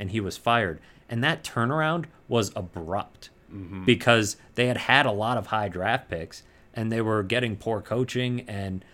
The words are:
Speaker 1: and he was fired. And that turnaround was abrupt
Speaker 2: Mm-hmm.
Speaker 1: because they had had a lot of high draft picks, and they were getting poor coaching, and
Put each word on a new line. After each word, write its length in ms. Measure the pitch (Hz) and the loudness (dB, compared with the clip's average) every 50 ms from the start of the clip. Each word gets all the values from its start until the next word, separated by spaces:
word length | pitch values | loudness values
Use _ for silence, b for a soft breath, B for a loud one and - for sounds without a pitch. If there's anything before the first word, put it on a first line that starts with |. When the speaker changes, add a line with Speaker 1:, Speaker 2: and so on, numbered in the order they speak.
Speaker 1:
and 100 | 104 95 | -6 -4
he 80 | 104 113 | -2 -2
was 180 | 101 92 - - | -2 -2 -6 -2
fired. 420 | - 117 117 117 110 90 80 78 b b b b b b | 0 2 2 4 2 0 -2 -6 b b b b b b
And 140 | 117 117 123 | -4 0 0
that 200 | 151 165 160 - | 0 0 -2 -4
turnaround 640 | - - 123 117 120 143 160 156 156 160 175 160 - b b b b | -6 -2 0 0 2 2 2 2 0 0 -2 -4 -6 b b b b
was 240 | 123 117 104 90 - | 0 2 2 2 -2
abrupt 720 | 107 92 85 - 87 82 80 90 101 - - - - - - - _ - - - | -6 -6 -6 -8 -8 -6 -4 -4 -4 -4 -6 -12 -20 -20 -20 -20 _ -20 -18 -14
Speaker 2:
Mm-hmm. 300 | 101 95 85 98 92 92 | -14 -12 -10 -10 -2 4
Speaker 1:
because 540 | 110 120 117 - 123 120 113 110 104 - b b b b | 4 4 4 6 4 4 6 4 2 -2 b b b b
they 120 | - 123 123 | 0 0 2
had 100 | 120 117 | 0 0
had 280 | - - 123 139 139 | 2 4 6 6 6
a 60 | 127 | 4
lot 260 | 107 101 107 117 123 117 | 2 0 0 0 0 0
of 100 | 98 - | -2 0
high 200 | - 110 104 104 | -2 0 0 -2
draft 420 | 87 90 92 104 117 117 - - | -2 -2 0 0 0 0 -2 -6
picks, 320 | - 82 82 - - - - b b b b b b | -8 -8 -8 -10 -12 -18 -20 b b b b b b
and 160 | 113 110 113 | -4 -4 -2
they 120 | 113 113 | 0 0
were 200 | 113 110 110 107 | 0 2 2 0
getting 360 | 101 95 113 123 123 117 104 95 | 2 0 0 0 0 0 -4 -4
poor 240 | - 110 113 104 | -4 -4 -4 -4
coaching, 640 | 90 - 107 120 131 127 - 123 127 123 123 123 123 - | -4 -4 -2 -2 -2 -2 -2 -2 -2 -2 -2 -4 -6 -8
and 380 | 107 101 98 98 95 92 b b | -8 -6 -6 -4 -6 -6 b b